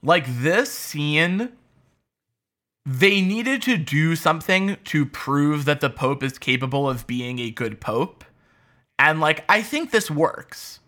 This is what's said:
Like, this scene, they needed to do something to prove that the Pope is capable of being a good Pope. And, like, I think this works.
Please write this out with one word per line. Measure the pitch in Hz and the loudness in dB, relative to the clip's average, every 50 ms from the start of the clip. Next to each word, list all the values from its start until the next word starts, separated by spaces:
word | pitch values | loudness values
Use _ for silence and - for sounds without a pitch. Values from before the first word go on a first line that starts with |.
| - | 4
Like, | 131 170 180 139 | 4 2 2 2
this | 123 127 120 127 156 175 214 277 277 - | -2 -6 -2 0 2 2 2 0 0 -4
scene, | - - - - 151 147 147 151 151 165 175 185 196 233 247 - _ _ _ _ _ _ _ _ _ _ _ _ _ _ _ _ _ _ _ _ _ _ _ _ _ _ | -10 -12 -10 -6 -4 -2 0 2 2 2 2 0 -2 -4 -6 -8 _ _ _ _ _ _ _ _ _ _ _ _ _ _ _ _ _ _ _ _ _ _ _ _ _ _
they | 135 131 127 170 196 202 196 | -8 0 4 4 4 4 4
needed | 190 185 202 226 233 247 269 254 - | 2 0 0 -2 -2 -2 -2 -2 0
to | 262 247 | 0 0
do | 180 131 - 135 147 156 165 165 | 0 0 0 0 2 2 2 2
something | 160 - 165 160 160 - - 185 185 190 196 196 - _ | 2 2 0 0 0 0 0 2 2 2 0 -2 -6 _
to | - - 151 143 | -4 0 0 0
prove | 135 - - - - 139 143 143 147 151 147 143 | 0 -4 -10 -4 0 2 2 4 2 2 0 0
that | 143 143 139 | 0 0 0
the | - 139 | 0 -4
Pope | - - 139 131 139 135 135 | -2 0 -2 -2 -2 -2 -4
is | 135 - - | -6 -6 -6
capable | - - 127 123 131 131 131 139 143 135 | -2 0 0 0 0 -2 -2 0 0 0
of | 131 120 - | -2 -4 -6
being | - 123 123 123 123 123 123 | -6 -6 -6 -6 -6 -6 -6
a | 120 113 | -6 -8
good | 110 - 123 117 104 - | -6 -6 -6 -6 -6 -8
Pope. | - - 107 117 160 - - _ - _ _ _ _ _ _ _ _ _ _ _ _ _ _ - | -6 -4 -2 -2 -2 -4 -6 _ -20 _ _ _ _ _ _ _ _ _ _ _ _ _ _ 4
And, | 135 151 156 160 | 4 4 4 4
like, | 156 151 156 - - - | 2 2 2 0 2 2
I | 190 214 220 | 2 2 2
think | - - 294 330 - - | -2 -4 -6 -4 0 0
this | 220 - - | 0 0 0
works. | 156 147 160 - - - - _ - - - - - - _ | 0 2 2 0 0 -4 -16 _ -18 -18 -18 -18 -20 -20 _